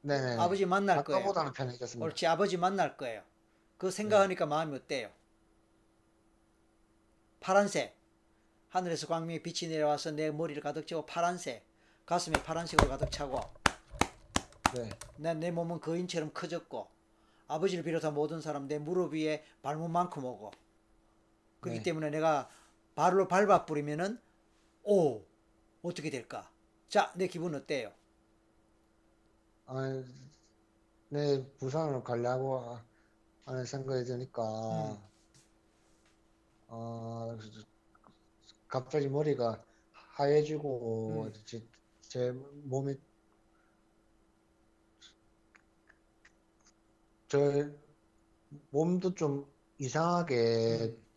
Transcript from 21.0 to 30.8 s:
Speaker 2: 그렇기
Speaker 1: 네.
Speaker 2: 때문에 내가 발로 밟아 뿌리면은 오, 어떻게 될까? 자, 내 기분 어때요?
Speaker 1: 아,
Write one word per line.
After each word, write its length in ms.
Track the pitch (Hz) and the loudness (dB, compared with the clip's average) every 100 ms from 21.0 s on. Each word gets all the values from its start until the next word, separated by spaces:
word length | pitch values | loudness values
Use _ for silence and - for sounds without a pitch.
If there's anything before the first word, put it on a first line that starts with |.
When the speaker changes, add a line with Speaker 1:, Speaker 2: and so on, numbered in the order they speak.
| _ _ _ _ _ _ | _ _ _ _ _ _
Speaker 2:
그렇기 160 | 175 113 | -6 -2
Speaker 1:
네. 40 | |
Speaker 2:
때문에 260 | 110 156 151 | -2 0 -2
내가 400 | 156 160 147 123 - - _ _ | 2 4 4 0 -16 -20 _ _
발로 340 | - 165 190 190 | 2 4 6 6
밟아 380 | 180 202 180 - | 6 8 6 6
뿌리면은 540 | 147 147 151 190 240 _ _ _ _ _ _ | -2 -2 -2 -4 -4 _ _ _ _ _ _
오, 400 | - 202 156 110 - _ _ _ _ _ | 4 6 6 2 -10 _ _ _ _ _
어떻게 280 | 170 175 151 | -8 -6 -6
될까? 400 | 135 - 113 - _ _ _ _ | -6 -8 -12 -12 _ _ _ _
자, 220 | 208 170 175 | 4 4 0
내 120 | 185 | -4
기분 280 | 175 170 143 | -2 -4 -6
어때요? 360 | - 143 107 - _ _ _ _ _ _ _ _ _ _ _ _ _ _ _ _ - | -2 -4 -4 -14 _ _ _ _ _ _ _ _ _ _ _ _ _ _ _ _ -12
Speaker 1:
아, 380 | 131 135 135 127 135 135 _ _ _ _ _ | -6 -4 -6 -10 -18 -20 _ _ _ _ _